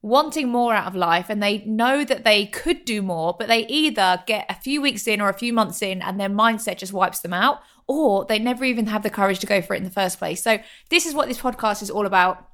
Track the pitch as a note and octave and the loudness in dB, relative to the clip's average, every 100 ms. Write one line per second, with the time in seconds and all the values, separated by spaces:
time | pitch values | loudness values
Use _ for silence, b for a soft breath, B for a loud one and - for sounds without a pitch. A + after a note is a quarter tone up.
0 | G#3 C4 D4+ D#4 C4 A#3+ A#3+ G#3+ F3+ F#3 | 4 2 2 -2 -2 0 2 2 0 -2
1 | E3+ E3+ F3+ G#3+ G3+ G#3 G#3+ A3 A#3+ C#4 | 2 2 0 -2 0 -2 -4 0 2 2
2 | D4 C4 A#3 G#3 G3+ - - C4 - G#3+ | 0 0 4 4 2 -4 -2 -2 -2 -4
3 | F#3+ E3+ D#3+ F3 G#3+ A3+ A3+ C#4 D#4 A3 | -2 -2 -2 -2 0 0 2 0 0 2
4 | F#3+ F3+ F#3 G#3+ - F#3+ - C#4+ C#4 A#3 | 2 2 0 -4 -2 -8 -4 0 0 -2
5 | - G#3 G3+ G3 A#3+ A#3 G#3 E3 G3+ F#3+ | -2 0 0 0 -2 0 0 -2 -4 -4
6 | - F#3+ G3 G3+ A3+ A3 G#3+ F#3 F#3 G3 | -6 -4 -2 2 2 2 -4 -8 -8 -2
7 | F#3 - - F3+ A#3+ C#4+ b b - C#4 | -2 -2 -6 0 0 0 b b -4 2
8 | D4 G3 F#3+ G#3+ A#3 B3 C4 A#3 A3 G#3+ | 4 2 2 0 0 0 0 0 0 -2
9 | G#3 G#3 G3 F#3+ G#3 G3+ F#3+ G3 F#3 G3+ | -2 0 0 0 0 0 0 -4 -4 -2
10 | F#3 - - D#3+ - G#3+ B B B F4 | -2 -2 -6 -4 0 0 B B B 0
11 | E4+ D4 C4+ B3 B3+ - A3 G3+ G#3 G#3 | 0 -2 -2 0 -4 -2 -2 -2 -4 -2
12 | G3+ F#3+ F3+ - - | 2 4 4 0 -12